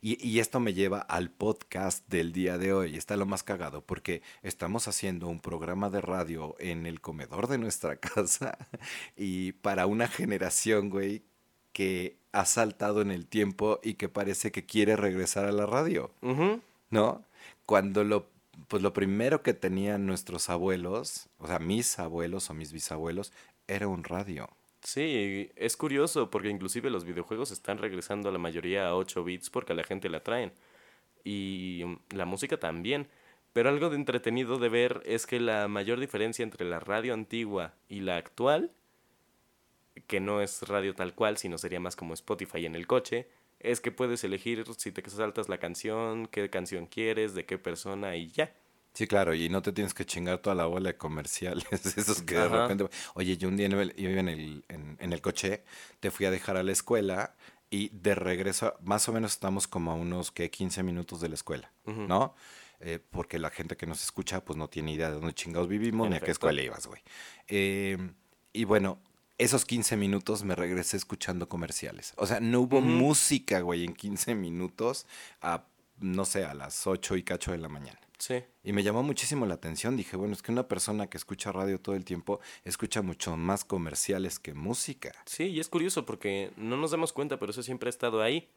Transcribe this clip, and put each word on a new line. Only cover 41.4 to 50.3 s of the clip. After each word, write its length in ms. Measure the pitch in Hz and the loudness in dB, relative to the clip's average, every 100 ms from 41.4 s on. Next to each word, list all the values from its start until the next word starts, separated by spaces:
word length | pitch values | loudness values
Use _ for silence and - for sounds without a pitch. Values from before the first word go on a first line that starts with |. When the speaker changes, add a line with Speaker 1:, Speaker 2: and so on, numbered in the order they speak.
| 95 82 | -4 -4
Speaker 2:
sería 220 | 90 87 | -4 -4
más 160 | 87 - | -6 -8
como 180 | 85 | -10
Spotify 520 | 80 - 104 95 82 82 | -10 -4 -4 -4 -4 -4
en 100 | 82 | -6
el 100 | 90 | 2
coche, 420 | 127 127 120 123 _ _ _ | 2 2 -6 -6 _ _ _
es 200 | 113 120 | -2 0
que 100 | 120 | -2
puedes 320 | - 127 120 | -2 0 0
elegir 400 | 98 98 117 113 113 113 | -2 -2 -2 -4 -4 -6
si 140 | 107 | -6
te 180 | 95 95 | -6 -10
saltas 400 | 98 107 101 101 | -4 -2 -2 -4
la 80 | 92 | -4
canción, 680 | 87 87 110 110 113 113 113 | -4 -4 -4 -2 -2 -4 -4
qué 220 | - 101 | -2 -2
canción 360 | 95 90 92 85 | -2 -4 -6 -6
quieres, 480 | - 113 110 107 | -2 0 2 0
de 120 | 92 80 | -2 -4
qué 120 | 95 | -4
persona 580 | - 85 - 98 101 85 | -4 -6 -6 -4 -4 -4
y 120 | 82 | -4
ya. 260 | - 160 _ _ _ _ | -2 -2 _ _ _ _
Speaker 1:
Sí, 140 | - 110 | -4 4
claro, 260 | 101 90 | 6 6
y 160 | 80 82 | 4 2
no 120 | 95 | 2
te 120 | 98 | 0
tienes 200 | 101 101 | 0 -2
que 120 | - - | -2 -4
chingar 320 | 92 90 | -4 -2